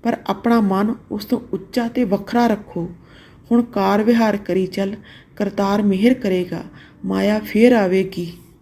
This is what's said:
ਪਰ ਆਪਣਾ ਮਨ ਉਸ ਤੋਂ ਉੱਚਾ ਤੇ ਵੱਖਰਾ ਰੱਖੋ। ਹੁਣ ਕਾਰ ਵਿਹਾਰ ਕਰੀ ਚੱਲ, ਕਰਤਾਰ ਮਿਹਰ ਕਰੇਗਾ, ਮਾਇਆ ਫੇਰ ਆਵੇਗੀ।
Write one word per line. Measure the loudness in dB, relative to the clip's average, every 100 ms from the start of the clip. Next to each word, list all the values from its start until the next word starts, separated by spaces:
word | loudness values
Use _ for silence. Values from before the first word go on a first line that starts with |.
ਪਰ | -2 -4 -4
ਆਪਣਾ | -4 2 2
ਮਨ | 2 2 0 -2 -8
ਉਸ | -10
ਤੋਂ | -4 -4 -4
ਉੱਚਾ | -10 -6 -6 -4
ਤੇ | -2
ਵੱਖਰਾ | -2 -2 -2 0 2
ਰੱਖੋ। | 0 -4 -8 -8 -10 -20 -20 -20 -20 0
ਹੁਣ | 0
ਕਾਰ | 0 -2 2 2
ਵਿਹਾਰ | 4 4 2 0
ਕਰੀ | -2 -2 -2
ਚੱਲ, | -2 -4 -6 -16 -20 -20 -6
ਕਰਤਾਰ | -4 -2 0 2
ਮਿਹਰ | 2 4 4
ਕਰੇਗਾ, | 2 0 -2 -2 -8 -12 -20 -20 -12
ਮਾਇਆ | -4 0 0 0
ਫੇਰ | -2 4 6
ਆਵੇਗੀ। | 6 2 0 -2 -6 -12 -14 -20 -20